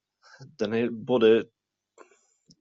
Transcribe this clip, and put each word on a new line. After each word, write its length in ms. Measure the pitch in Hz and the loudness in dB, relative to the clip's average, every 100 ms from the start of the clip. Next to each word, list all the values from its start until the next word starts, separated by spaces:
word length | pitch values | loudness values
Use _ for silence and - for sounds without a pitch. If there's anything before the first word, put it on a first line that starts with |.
| _ _ _ - 131 - | _ _ _ -20 -20 -10
Den 140 | 104 | -6
är 180 | 113 120 | -4 -6
både... 540 | 113 117 127 110 113 - _ _ _ _ _ - _ _ _ _ _ | -8 -4 2 4 4 0 _ _ _ _ _ -20 _ _ _ _ _